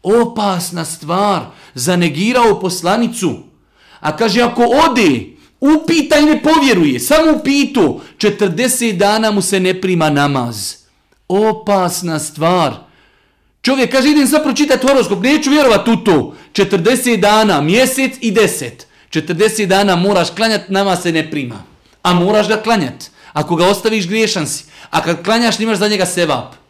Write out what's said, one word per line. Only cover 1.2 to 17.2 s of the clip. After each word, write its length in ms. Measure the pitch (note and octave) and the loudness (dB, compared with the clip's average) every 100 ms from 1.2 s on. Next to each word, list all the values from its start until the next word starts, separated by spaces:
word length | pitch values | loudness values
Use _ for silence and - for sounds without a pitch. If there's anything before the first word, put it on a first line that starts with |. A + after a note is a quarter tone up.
| G#3 F3+ - - - | 0 -2 -6 -20 -20
zanegirao 840 | C3 C3 F3 E3+ C#3+ G#3+ B3 A#3 F3+ | -8 -2 0 0 -2 -2 2 2 2
poslanicu. 720 | F#3 F3 E3+ A3 A#3 - F3+ - - _ _ _ _ - | -4 -4 -2 -2 -2 -2 -6 -6 -14 _ _ _ _ -8
A 160 | - G3+ | -8 -2
kaže, 260 | A3+ G3+ | 0 2
ako 200 | A#3+ A#3+ | 0 2
ode, 760 | A#3+ C4 D#4+ B3 F#3 A#2+ - - _ _ | 2 4 2 4 2 0 -6 -20 _ _
upita 580 | C#4 D#4 D#4+ E4 B3 D4 | 2 2 2 -2 2 2
i 60 | |
ne 180 | D4+ D4+ | 4 2
povjeruje, 580 | D4 D#4+ C4+ G3 D3+ B2 | 2 2 2 2 2 0
samo 320 | - D#4 D#4+ D4 | 0 2 4 2
upitu, 600 | C4 C#4 C#4+ B3 D#3+ - - _ | 0 0 0 2 0 -2 -14 _
četrdeset 800 | G#3 - G3+ E3 B3 B3+ A#3 F3+ | -2 0 -2 0 -2 -2 -2 0
dana 340 | G3+ A3 A3 | 0 2 0
mu 120 | G3+ | -2
se 180 | F#3 G3 | -2 -2
ne 200 | F#3 F#3 | 0 -2
prima 300 | F#3+ F3 D#3 | -2 0 0
namaz. 640 | C#3+ C#3+ C#3 A#2+ G#2+ - - _ _ _ _ _ | 2 0 -2 -4 -8 -12 -14 _ _ _ _ _
Opasna 920 | F#3 A3 G#3+ G#3 G3 F3 F3+ F3 D#3 | 0 0 -2 -2 0 0 -4 -6 -6
stvar. 560 | D3 - E3 F3+ D3 A2+ - _ _ _ _ _ _ _ | -8 -2 0 2 0 -4 -18 _ _ _ _ _ _ _
Čovjek 300 | - C4+ A#3+ | -2 0 0
kaže, 180 | C4+ C#4 | 2 2
„Idem 160 | D4+ C4 | 2 2
sad 160 | D4+ | 2
pročitat 400 | D4 B3 D4 B3+ | 0 -2 0 2
horoskop, 400 | C4 C4+ F3 F#3+ | 2 2 2 0
neću 280 | A#3+ D4+ C4+ | 0 0 2
vjerovat 380 | D4+ C4+ G#3 A#3 | 2 4 2 2
u 80 | A3 | 0
to.” 380 | G#3 D#3 - - - - | 2 2 0 -12 -8 -2
Četrdeset 640 | F#3+ F#3+ F3 B3+ B3 A3 | 0 2 2 0 0 2